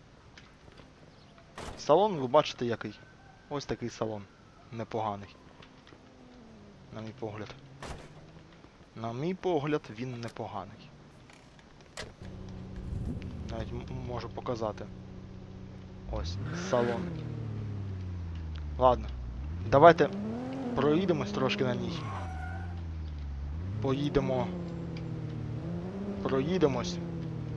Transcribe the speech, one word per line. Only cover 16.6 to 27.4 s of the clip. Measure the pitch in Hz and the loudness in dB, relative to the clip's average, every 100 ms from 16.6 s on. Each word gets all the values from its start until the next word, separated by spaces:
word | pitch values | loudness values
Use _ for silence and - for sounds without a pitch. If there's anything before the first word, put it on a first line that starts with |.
| - | 2
салон. | 123 120 117 - 80 80 - - - - - - - - - - - - - - - | 2 4 0 -2 -4 -6 -6 -6 -4 -4 -4 -4 -6 -6 -6 -6 -6 -6 -6 -6 6
Ладно. | 127 123 - - - - - - - | 8 8 2 -4 -6 -6 -4 -4 4
Давайте | 135 165 165 143 - 214 233 254 269 247 139 | 12 12 12 8 2 -4 -4 -4 -4 -2 2
проїдемось | 139 156 190 156 127 | 6 6 4 2 0
трошки | 139 131 - | 2 2 2
на | 131 123 | 2 2
ній. | 117 82 110 92 90 - - 87 87 - - - - - - - - - - - | -2 -4 -4 -4 -4 -6 -6 -6 -6 -6 -6 -6 -6 -6 -6 -4 -4 -4 -4 -2
Поїдемо. | 135 135 143 143 131 131 117 - - - - - - - - - - - 165 175 175 196 202 - | 2 2 4 4 4 2 0 -2 -4 -6 -6 -6 -4 -4 -4 -4 -4 -4 -4 -4 -4 -4 -4 -2
Проїдемось. | 135 131 143 185 151 123 113 - - - - - | 2 2 4 6 6 4 -2 -4 -4 -4 -4 -6